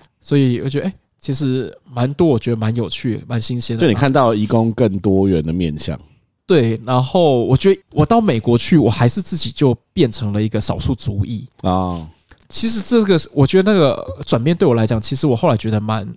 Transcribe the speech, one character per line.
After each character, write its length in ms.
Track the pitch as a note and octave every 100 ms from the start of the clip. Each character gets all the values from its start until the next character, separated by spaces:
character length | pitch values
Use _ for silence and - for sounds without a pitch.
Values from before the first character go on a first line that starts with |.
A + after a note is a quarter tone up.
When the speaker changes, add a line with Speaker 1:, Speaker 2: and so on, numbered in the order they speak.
| _ _
Speaker 1:
所 160 | - C#3+
以 240 | C3+ A#2
我 80 | A#2+
觉 120 | C#3
得， 60 | F3+
诶， 60 | - _ _
其 140 | -
实 420 | C3+ C#3+ B2+ A2 - -
蛮 220 | B2 B2+
多， 140 | C#3+ F3
我 120 | A#2+
觉 120 | -
得 60 | A2+
蛮 180 | A2 A#2+
有 100 | G2+
趣、 380 | - C3 G#2+ -
蛮 140 | A#2+
新 180 | A2 B2
鲜 160 | -
的。 60 | A2+
Speaker 2:
就 80 | D#3+
你 60 |
看 180 | G#2+ C#3
到 220 | C3+ B2
移 120 | G#2+ G#2+
工 240 | A#2 A2+
更 260 | G#2+ A#2 F#2+
多 280 | G2+ F#2+ G2
元 160 | F2
的 80 | D#2
面 280 | E2+ F2 D2+
向。 200 | - C#2 - _ _ _ -
Speaker 1:
对， 320 | E3+ A#2 A2+
然 180 | A2+ B2+
后 400 | B2+ F#3 E3 B2+
我 120 | G#2 C3+
觉 180 | G3
得 60 | F#3+ _
我 120 | -
到 160 | D3+ A#3
美 180 | G#3+ A#2+
国 200 | G#2+ A#2+
去， 180 | - D#3+
我 140 | A#2+
还 180 | G#2+ B2
是 140 | -
自 120 | F3+
己 160 | E3+ -
就 240 | - C#3 A#2 _
变 180 | - C#3+
成 180 | - G#2
了 100 | G#2
一 60 | G#2+
个 120 | A2
少 180 | - -
数 160 | -
族 300 | B2 - G2+
裔。 240 | - A2+ C3 _
Speaker 2:
哦。 440 | F#2+ F#2 F#2 F2 D#2+ - _ - -
Speaker 1:
其 200 | - A3+
实 120 | A3
这 200 | F#3+ A#3
个， 120 | G3+ F3 -
我 140 | - C#3
觉 160 | F#3
得 100 | F#3+
那 60 | G3+
个 260 | C#3+ - - - -
转 160 | B2
变 140 | B2+ F3
对 100 | E3+
我 80 |
来 100 | A#2
讲， 160 | A2 A2+
其 140 | -
实 100 | C3+
我 120 | D3+ A#2
后 120 | F3
来 80 | A2+
觉 140 | A2
得 100 | G#2+
蛮 240 | G#2+ A2 G2+